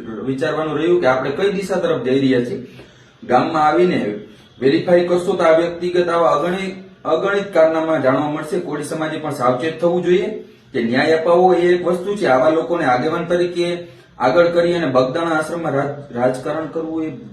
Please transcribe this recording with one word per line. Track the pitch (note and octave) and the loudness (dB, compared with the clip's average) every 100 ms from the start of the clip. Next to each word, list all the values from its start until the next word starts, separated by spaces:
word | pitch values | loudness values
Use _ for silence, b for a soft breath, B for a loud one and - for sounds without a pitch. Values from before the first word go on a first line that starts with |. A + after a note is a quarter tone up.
| A#2 G#2 B2+ | -12 -8 -6
વિચારવાનું | C3+ D3+ D3+ D#3 D3 | -4 -2 -2 -4 -2
રહ્યું | E3+ F3+ | 2 2
કે | B2+ | 4
આપણે | B2+ C#3 | 2 0
કઈ | C#3 G3+ | 0 0
દિશા | F#3+ G3 F3+ | 0 -2 -2
તરફ | E3 C#3+ | 0 0
જઈ | B2+ C#3 | 0 2
રહ્યા | C3+ A#2+ A#2+ | 2 2 0
છીએ. | - - B B B B B A#2+ | -6 -12 B B B B B -4
ગામમાં | B2 D#3 D#3+ D3+ | -2 -2 0 0
આવીને | E3+ F3+ A#2+ G#2 G#2 - B B - | 2 0 0 -4 -8 -12 B B -2
વેરીફાઈ | C3 E3 F3+ F3 F3 | 0 0 2 2 4
કરશો | F3 F#3 | 0 0
તો | F3 | 2
આ | E3 D#3+ | 4 4
વ્યક્તિગત | E3+ E3+ F3+ F3 E3+ | 2 -4 -2 0 0
આવા | E3+ E3+ | 2 2
અગણિત, | F#3 F3 F#3+ F#3+ - - - D3 | 2 0 -2 -6 -8 -16 -10 -2
અગણિત | D#3+ F#3+ G3+ F#3+ | -2 0 -2 0
કારનામા | E3 D#3+ D#3+ D#3+ D3+ | 2 4 2 0 0
જાણવા | C3 C#3+ D3+ | 2 2 0
મળશે. | D3+ - F3+ | -4 -4 -6
કોળી | D3 D3 | -4 -6
સમાજે | - D#3 D#3 D#3+ | -6 -6 -6 -6
પણ | D3+ | -6
સાવચેત | C3+ B2 - D#3+ - | -2 0 0 -2 0
થવું | E3+ F3+ | 0 2
જોઈએ | F3 F#3+ A3 - B B B | 2 2 0 -6 B B B
કે | B2 | -4
ન્યાય | A2+ C3 D#3 | 0 2 2
અપાવવો | D#3+ E3+ F3 F#3 | 2 4 4 6
એ | E3+ F3 F3+ | 4 4 2
એક | F3 | 0
વસ્તુ | F3+ G3 G#3 | -2 -4 -2
છે, | D3+ | 2
આવા | C3 D#3+ | 4 4
લોકોને | D#3+ E3 E3+ C#3+ | 2 0 0 0
આગેવાન | B2 D#3+ F3 E3+ | 0 0 -2 -2
તરીકે | F3 F3 F3 F3 F3 B B B B | 0 0 -2 -2 -4 B B B B
આગળ | B2+ E3+ E3+ | 2 4 4
કરી | E3+ E3+ | 4 2
અને | F3 C#3+ | 2 2
બગદાણા | B2+ C3 E3 E3 | 2 2 0 -2
આશ્રમમાં | D#3 D#3 E3+ D#3 | -2 -2 -4 -2
રાજ-, | C#3 C#3+ - - | -2 -2 -6 -10
રાજકારણ | A#2+ C3 C#3 D3+ D#3 D3+ | -2 -2 -2 -6 -6 -6
કરવું | E3 D#3+ D#3+ | -6 -6 -6
એ | D#3 B2+ - | -6 -8 -16